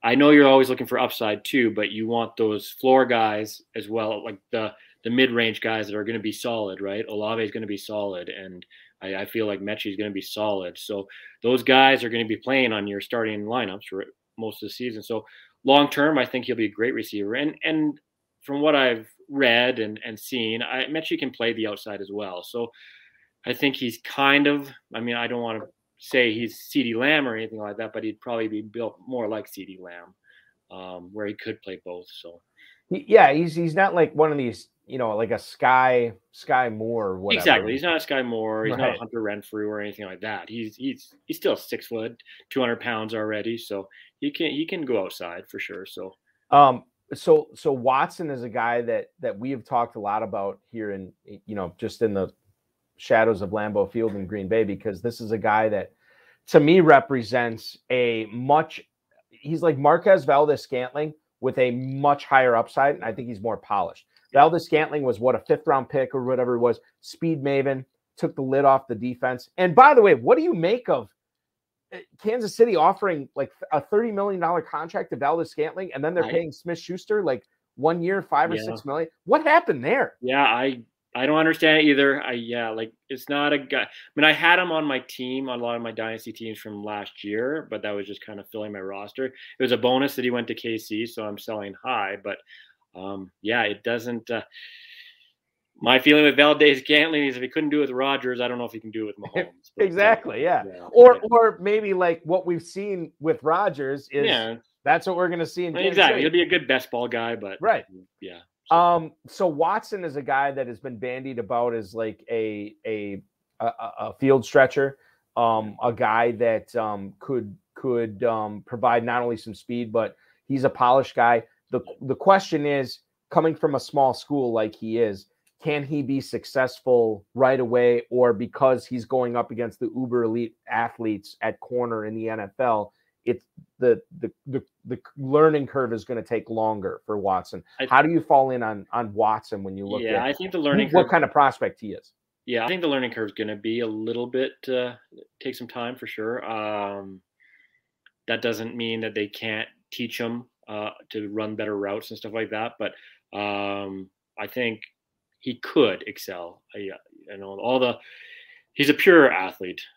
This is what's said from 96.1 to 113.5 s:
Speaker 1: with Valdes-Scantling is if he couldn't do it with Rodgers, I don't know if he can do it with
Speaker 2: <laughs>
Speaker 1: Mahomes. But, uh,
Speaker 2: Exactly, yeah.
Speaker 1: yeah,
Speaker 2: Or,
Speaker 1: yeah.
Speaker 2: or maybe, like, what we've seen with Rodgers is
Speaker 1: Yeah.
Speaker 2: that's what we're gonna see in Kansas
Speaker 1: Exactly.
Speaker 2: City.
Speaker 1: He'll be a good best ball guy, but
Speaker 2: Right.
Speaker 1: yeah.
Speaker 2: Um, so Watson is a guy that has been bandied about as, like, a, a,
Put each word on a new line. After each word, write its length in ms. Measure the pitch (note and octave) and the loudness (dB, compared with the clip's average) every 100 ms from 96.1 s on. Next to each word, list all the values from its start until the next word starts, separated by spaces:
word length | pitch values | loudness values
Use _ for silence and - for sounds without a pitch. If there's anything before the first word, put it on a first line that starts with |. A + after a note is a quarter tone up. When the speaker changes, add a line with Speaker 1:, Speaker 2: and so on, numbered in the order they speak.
| D3 | 6
Speaker 1:
with 120 | D3 C3+ | 6 6
Valdes-Scantling 920 | D3 D3 D3 C3+ C3 D3+ D#3+ D3+ C#3+ | 4 8 6 4 2 2 4 0 -2
is 100 | B2 | -2
if 60 | |
he 80 | C3 | -6
couldn't 180 | D#3+ D3+ | -4 0
do 100 | D3 | 0
it 40 | |
with 80 | C3+ | 0
Rodgers, 500 | B2+ C3+ C#3 B2+ B2 | -2 -2 -2 -4 -4
I 80 | B2 | -4
don't 80 | B2 | -4
know 80 | |
if 80 | A#2 | -8
he 80 | A2 | -10
can 100 | A2 | -10
do 160 | A2 G#2+ | -8 -8
it 80 | |
with 20 | G2+ | -10
Speaker 2:
<laughs> 180 | F#2+ | -8
Speaker 1:
Mahomes. 380 | G#2+ - _ _ - | -8 -8 _ _ -2
But, 60 | |
uh, 40 | G3 | 0
Speaker 2:
Exactly, 560 | E3+ G#3 A#3 - A2+ | 2 2 2 -2 -4
yeah. 220 | E3 D3 F#2+ | 0 -2 -4
Speaker 1:
yeah, 220 | F2+ - | -14 4
Speaker 2:
Or, 240 | A#3+ B3 B3 | 12 12 12
Speaker 1:
yeah. 120 | G#3+ | 4
Speaker 2:
or 280 | A#3 A3+ - | 4 4 2
maybe, 320 | F#3+ G#3+ G#3 | -2 0 0
like, 300 | F#3 F3 E3 | 0 2 0
what 220 | D#3 F3+ F3 | -2 -2 -2
we've 160 | E3+ | -6
seen 500 | E3 F#3+ G3+ F#3 D#3+ - | -6 -10 -8 -8 -10 -6
with 220 | D#3 C#3+ | -4 -2
Rodgers 640 | C#3 F3 G3+ C#3+ C3+ C#3+ - | 0 0 0 -2 -6 -6 -4
is 140 | C#3+ | -2
Speaker 1:
Yeah. 320 | A3 B2+ A2+ A#2 _ _ | 0 0 -2 -8 _ _
Speaker 2:
that's 220 | C#3 E3 F#3+ | 0 0 2
what 100 | F3 | -2
we're 120 | F3+ | 0
gonna 160 | E3+ | -2
see 220 | D#3+ - F3 | -4 -4 -6
in 80 | |
Kansas 140 | E3 F#3 | -2 0
Speaker 1:
Exactly. 260 | F3+ D3+ | 4 4
Speaker 2:
City. 80 | B2 | 4
Speaker 1:
He'll 80 | D3+ | 2
be 120 | F3 | 2
a 160 | D#3+ F3 | 2 0
good 80 | C3 | 0
best 240 | C3 - | -2 -2
ball 180 | A#2+ A#2+ | -6 -4
guy, 280 | A#2 A#2 A2+ | -4 -4 -6
but 220 | G2+ F#2+ | -10 -4
Speaker 2:
Right. 240 | G3+ F#3 - F#2 F#2 _ | 0 -2 -4 -20 _ _
Speaker 1:
yeah. 200 | F#2+ F2 _ _ - | -18 -18 _ _ 2
Speaker 2:
Um, 420 | E3 F3 E3+ D#3 _ - | 4 6 4 -2 _ -14
so 200 | - F#3 | -2 -2
Watson 560 | C#3+ E3 G#3+ - G3+ | 0 0 -2 -6 -10
is 140 | E3+ C#3 | -8 -8
a 60 | |
guy 280 | C3 C#3 C#3+ | -2 0 0
that 160 | C3+ B2 | -2 -6
has 140 | A2+ | -8
been 180 | C3+ A#2 | -12 -8
bandied 400 | B2+ B2+ C3+ A#2+ | -8 -8 -8 -8
about 360 | G#2 A#2+ A#2+ | -4 -2 -2
as, 200 | A#2 F#2+ | -2 -8
like, 300 | A2 A2 G#2 - | -6 -6 -6 -6
a, 440 | A#2 A2 G#2 G2+ _ A2+ | -4 -4 -6 -10 _ -8
a, 360 | G#2+ G2+ G2 _ _ _ | -6 -8 -10 _ _ _